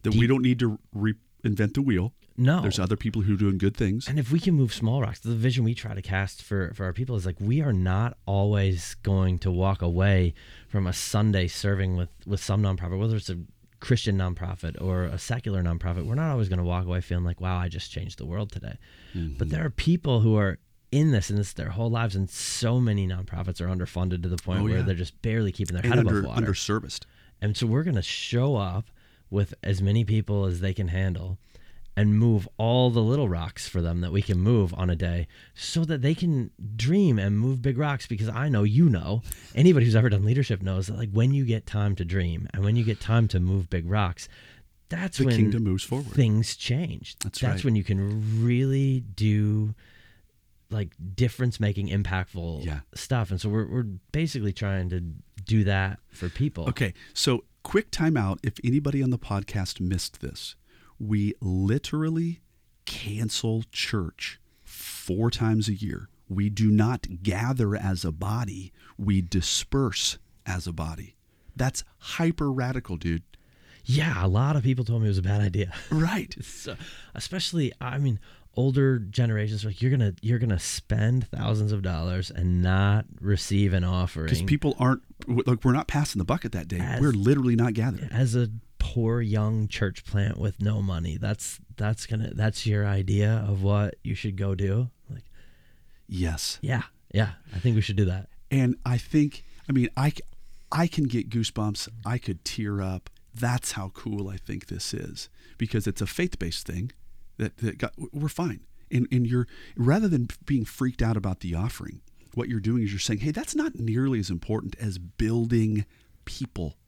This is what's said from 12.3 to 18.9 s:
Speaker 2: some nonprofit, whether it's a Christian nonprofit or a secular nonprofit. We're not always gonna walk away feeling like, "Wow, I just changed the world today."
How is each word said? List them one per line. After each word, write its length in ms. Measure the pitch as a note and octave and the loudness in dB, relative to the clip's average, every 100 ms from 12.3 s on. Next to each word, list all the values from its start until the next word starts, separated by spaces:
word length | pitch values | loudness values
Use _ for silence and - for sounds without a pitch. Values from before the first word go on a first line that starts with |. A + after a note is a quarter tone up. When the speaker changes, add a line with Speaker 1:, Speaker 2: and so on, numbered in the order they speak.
| G2 | -4
Speaker 2:
some 180 | - G2+ | 0 2
nonprofit, 360 | G2+ F#2 F#2 F#2+ | 2 0 -2 -2
whether 160 | A2 | 0
it's 140 | A2 - | -2 -4
a 100 | F2 E2 _ _ _ | -8 -10 _ _ _
Christian 360 | - B2 - G2 | 0 0 2 0
nonprofit 640 | F2+ F2 F2+ F2+ E2 - | 0 -4 -6 -6 -8 -4
or 220 | F#2 F2+ | -2 0
a 140 | F2+ F2 | -2 -4
secular 440 | - A#2 A2 G2 | -6 -6 -2 -2
nonprofit. 420 | F2 E2+ F2+ F2 | 0 -2 -2 -4
We're 100 | D#2+ | -2
not 140 | B2+ D#3+ | -2 0
always 180 | C3 G2 | 0 0
gonna 160 | F2+ | 0
walk 180 | F2 F2+ | 0 -2
away 140 | F2+ F2+ | -2 -4
feeling 240 | - F2 | -2 -2
like, 160 | F2 E2 | -2 -2
"Wow, 180 | F#2 F2+ | -4 -2
I 120 | F2 | -4
just 200 | E2+ - | -6 -10
changed 280 | - - - | -10 -10 -10
the 60 | |
world 260 | C#2+ F2+ G2+ | -8 -6 -6
today." 260 | - - - - | -8 -12 -14 -20